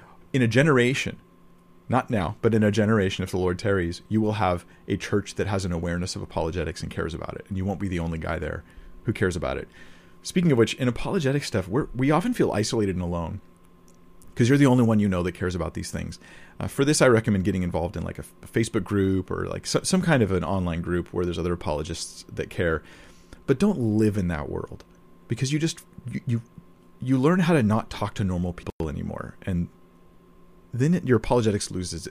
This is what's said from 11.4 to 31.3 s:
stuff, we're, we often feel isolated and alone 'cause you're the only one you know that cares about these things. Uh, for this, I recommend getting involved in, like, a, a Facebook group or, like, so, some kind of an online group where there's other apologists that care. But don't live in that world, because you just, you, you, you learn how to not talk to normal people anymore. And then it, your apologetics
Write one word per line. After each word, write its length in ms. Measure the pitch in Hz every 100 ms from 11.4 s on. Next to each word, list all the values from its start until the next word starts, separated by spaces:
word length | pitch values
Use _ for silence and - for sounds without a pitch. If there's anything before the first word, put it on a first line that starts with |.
stuff, 240 | - 110 85
we're, 200 | 113 -
we 160 | - 135
often 220 | 156 240
feel 200 | 247 120
isolated 440 | 101 107 117 101 90
and 60 |
alone 380 | 87 87 85 95 - - - - - - - - -
'cause 140 | - 120
you're 100 | 139
the 80 | 139
only 180 | 127
one 140 | 113 107
you 100 | 101
know 140 | 90
that 100 | 90
cares 220 | 87 92
about 200 | 87 82
these 160 | 90 85
things. 280 | 85 82 - - - - -
Uh, 80 | -
for 180 | -
this, 160 | 143 151
I 80 | 135
recommend 360 | 113 110 98
getting 180 | 95 95
involved 340 | 90 85 85 85
in, 60 |
like, 160 | 87 85
a, 60 | - -
a 40 | -
Facebook 380 | - 113 113
group 460 | 90 104 95 95 -
or, 160 | 90 90
like, 200 | 85 -
so, 140 | -
some 200 | - 185
kind 200 | 170 143
of 100 | 98
an 120 | 92
online 380 | 80 95 87 82
group 300 | 85 87 82
where 120 | -
there's 140 | 90 85
other 140 | 87
apologists 720 | 87 - 73 78 87 - - -
that 180 | 113 -
care. 320 | - 85 80 - - - - - - -
But 120 | 135
don't 200 | 208 165
live 380 | 117 107 110 104
in 120 | 87
that 200 | 80 69
world, 360 | 50 - - - - - - -
because 240 | 117 135
you 60 | 147
just, 240 | 160 - - - 120
you, 100 | - -
you, 160 | 117 - - - - - -
you 180 | 127 131
learn 220 | 139 185
how 140 | 170
to 80 | 165
not 280 | 107 110 -
talk 240 | - 101
to 100 | -
normal 280 | 98 90 90
people 360 | 85 - - 80
anymore. 480 | 80 85 - - -
And 260 | - 87 87 - - - - - - - - - -
then 220 | 117 143
it, 120 | 175 127
your 120 | 113
apologetics 520 | -